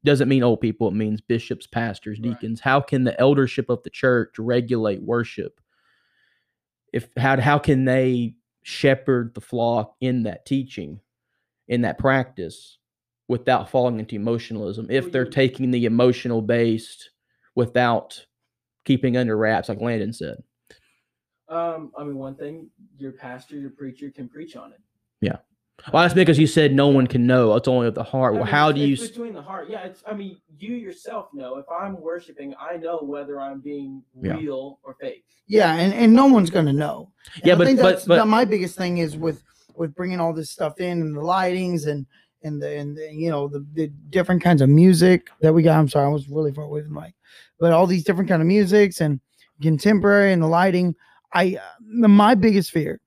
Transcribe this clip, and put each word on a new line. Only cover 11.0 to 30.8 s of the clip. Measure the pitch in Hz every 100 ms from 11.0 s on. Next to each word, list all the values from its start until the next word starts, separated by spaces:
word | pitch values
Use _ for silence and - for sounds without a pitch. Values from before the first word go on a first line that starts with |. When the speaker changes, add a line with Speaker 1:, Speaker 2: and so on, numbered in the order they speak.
| _ _ _ _ _ _ _
Speaker 1:
in | 120
that | 113 -
practice, | 135 131 131 - 85 - - _ _ _ _ _ -
without | 120 131 127 -
falling | 131 123 113
into | 107 107
emotionalism? | 110 117 - 110 101 107 113
If | 131 123
Speaker 2:
Well, |
Speaker 1:
they're | 131 127
Speaker 2:
you |
Speaker 1:
taking | 139 131 123 127
the | 123 117
emotional | 117 127 127 123 113
based | 107 117 117 110 - - - _ _ _ _ -
without | 117 123 123 113 - - _ _ _ _ _ _ -
keeping | 131 131 123
under | 123 107
wraps, | 110 - 90
like | 101
Landon | 117 113 101
said. | 113 76 - - _ _ _ _ _ _ _ _ _ _
Speaker 2:
Um, | 165 170 160 147 -
I |
mean, | 147 139
one | 135 135
thing, | 147 160 160 _ _ 139
your | 135
pastor, | 131 135 127 _ 147
your | 139
preacher | _ 139 123 139
can | 139 123
preach | - 165 -
on | 95
it. | _ _ _ _ _
Speaker 1:
Yeah. | 208 - _ _ _ _ -
Well, | 151
that's | 175
because | 165 180 143
you | 151
said | 160 147
no | 135 143
one | 139 127
can | 127 120
know. | 127 113 110
It's | 123
only | 127 117
of | 110
the |
heart. | 113 135 127
Speaker 2:
I | 107
Speaker 1:
Well, | -
Speaker 2:
mean, |
Speaker 1:
how | 147 151
Speaker 2:
it's, | 143
Speaker 1:
do | 143
you |
Speaker 2:
it's | 131
Speaker 1:
s- | 233
Speaker 2:
between | 233 233
the | 180
heart. | - 190 -
Yeah, | 208
it's, | 185 - -
I |
mean, | 208 196 175 _ 151
you | 208
yourself | 240